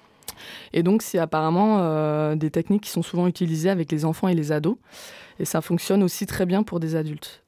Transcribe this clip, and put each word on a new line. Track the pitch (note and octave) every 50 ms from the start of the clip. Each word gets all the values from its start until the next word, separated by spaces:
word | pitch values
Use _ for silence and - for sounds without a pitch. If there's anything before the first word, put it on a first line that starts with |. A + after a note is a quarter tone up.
| _ _ _ _ - - - - - - - - - -
Et | - E3 E3+
donc, | F3+ G#3 A3
c'est | - - - F3
apparemment, | E3 D#3+ - D#3 D#3+ D#3+ E3+ F3+ G#3 A3 A3 G3
euh, | F3 D#3+ D#3 D#3 D#3 D3+ D3+ D3+ D#3 D3+ D#3
des | D#3 D#3 D3+
techniques | - E3 E3 - G3 G#3 -
qui | -
sont | - E3+
souvent | E3+ - - F3 F3
utilisées | F3+ E3+ - F3+ D#3+ D#3+ D#3 D#3+ F#3+
avec | G3 F3 D#3+ -
les | D#3+ D3+ D#3
enfants | E3 D#3+ - G#3 F#3
et | F3+
les | D#3+ D3 D3
ados. | D#3 D3+ D3+ F3+ B3+ - _ _ - - - - - - - - - -
Et | D#3+
ça | - - D#3+
fonctionne | - - E3+ E3+ - - F#3+ G#3
aussi | F#3+ E3+ - - G3+
très | - - - F#3
bien | F3+ F#3 G3+
pour | G#3+ - G#3+ E3+
des | D#3+ D#3+ D#3+
adultes. | D#3 D#3 D3+ D3 D3 - - - - _